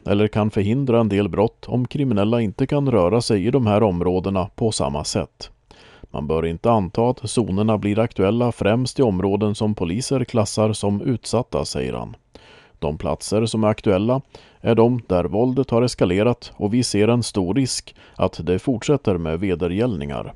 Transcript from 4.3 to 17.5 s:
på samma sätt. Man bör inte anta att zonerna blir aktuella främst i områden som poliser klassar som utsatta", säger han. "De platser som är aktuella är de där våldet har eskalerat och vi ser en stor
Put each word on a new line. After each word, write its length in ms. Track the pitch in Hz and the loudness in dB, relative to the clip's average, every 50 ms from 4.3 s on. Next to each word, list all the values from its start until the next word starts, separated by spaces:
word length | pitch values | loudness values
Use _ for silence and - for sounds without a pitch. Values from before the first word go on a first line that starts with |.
| 98 92 90 - - | -2 -2 -2 -4 -4
på 180 | - 120 110 | -2 -2 -2
samma 320 | - - 80 69 69 73 - | 0 -2 -2 -2 -4 -4 -4
sätt. 460 | - - 107 78 - _ - - - - _ _ _ - - - - - - - - | -4 -4 -4 -4 -6 _ -18 -20 -20 -20 _ _ _ -20 -20 -20 -20 -20 -20 -18 -12
Man 160 | - 67 76 | -8 -6 -4
bör 200 | 73 80 80 80 | -2 -2 0 0
inte 240 | 82 85 82 - 117 | -2 -2 -2 0 2
anta 380 | 117 107 95 85 - 117 117 123 | 2 2 0 -2 -2 0 0 0
att 220 | 123 - - 107 | 0 -2 -6 -4
zonerna 480 | - 127 107 90 92 101 107 110 110 98 | -2 -2 -2 0 0 0 0 0 0 0
blir 200 | 101 104 104 107 | 0 0 0 0
aktuella 540 | 117 117 - - 92 98 110 120 123 120 | -2 -2 0 0 0 2 2 2 0 -2
främst 460 | - - 98 98 110 123 127 123 - - | -2 0 0 0 2 0 0 -2 0 0
i 40 | |
områden 520 | 131 113 95 90 98 98 98 101 107 104 101 | 2 2 2 0 0 0 0 0 0 -2 -2
som 200 | - 110 107 104 | -2 -2 -2 -2
poliser 500 | - 95 82 90 120 127 - 139 131 127 | -2 -4 -4 -4 -4 -4 -2 -2 -2 -2
klassar 480 | - - 117 101 - - 113 107 110 | -2 0 -2 -2 0 0 0 0 0
som 300 | 104 - - 101 101 101 | 0 -2 -2 -2 -2 -2
utsatta", 640 | - 143 120 - - - - 113 127 - - 71 - | -2 -2 -4 -4 -4 -2 -2 -2 -2 -2 -4 -4 -4
säger 280 | - - 69 64 64 | -4 -4 -6 -6 -6
han. 240 | 60 60 58 - 113 - _ _ - - - - - - - _ _ - | -6 -8 -10 -10 -14 -18 _ _ -20 -20 -20 -20 -20 -20 -20 _ _ -6
"De 200 | 82 76 78 - | -6 -6 -4 -4
platser 480 | - 73 76 - - - 101 107 117 | -4 -4 -4 -4 -4 -2 0 0 0
som 180 | 110 - 110 107 | 0 0 0 2
är 40 | 107 | 0
aktuella 520 | 107 - - 110 95 92 104 117 127 139 - _ - - - - _ _ | 0 0 0 2 2 2 2 0 0 -2 -4 _ -18 -20 -20 -20 _ _
är 140 | - 113 117 | -2 2 4
de 260 | 110 117 120 123 117 - | 4 4 4 2 0 -2
där 180 | - 92 87 85 | 0 0 0 0
våldet 460 | 87 92 104 123 131 127 135 131 - | 0 0 0 0 0 0 0 0 0
har 120 | 120 117 | 2 2
eskalerat 680 | 123 123 - - - 92 87 98 107 120 120 - - - - | 2 0 0 0 0 2 2 2 2 2 0 -2 -6 -16 -8
och 180 | - - 101 107 | -4 -2 0 0
vi 80 | 123 | 0
ser 260 | 117 - - 101 104 113 | 0 0 2 2 4 4
en 140 | 120 120 | 2 2
stor 320 | 110 - - 104 90 85 | 0 -2 -2 -2 0 0